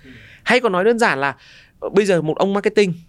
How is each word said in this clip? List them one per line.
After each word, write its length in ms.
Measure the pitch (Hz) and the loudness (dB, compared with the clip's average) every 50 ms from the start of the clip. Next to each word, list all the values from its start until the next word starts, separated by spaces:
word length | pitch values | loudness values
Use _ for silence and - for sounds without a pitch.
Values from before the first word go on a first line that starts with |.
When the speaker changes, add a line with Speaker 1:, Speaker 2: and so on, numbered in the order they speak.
| - | -20
Speaker 1:
Ừ. 60 | - - - - - - - | -20 -20 -20 -20 -20 -20 -10
Speaker 2:
Hay 180 | - - 220 247 | -2 0 0 2
còn 120 | 247 226 | 2 0
nói 120 | 185 175 190 | 0 2 2
đơn 140 | 220 240 226 | 2 2 2
giản 220 | 233 208 156 135 | 2 0 0 0
là, 160 | 139 139 131 - - - - - - _ _ - | -2 -4 -6 -8 -14 -20 -20 -20 -20 _ _ -12
ờ, 80 | - - | -8 -2
bây 180 | - 190 214 | 0 0 2
giờ 160 | 190 190 165 | 2 0 0
một 140 | 151 156 151 - | 0 -2 -2 0
ông 160 | - 196 196 | 0 0 0
marketing 380 | 202 196 214 202 214 208 185 165 175 165 | 0 -2 0 2 2 0 0 -2 -8 -12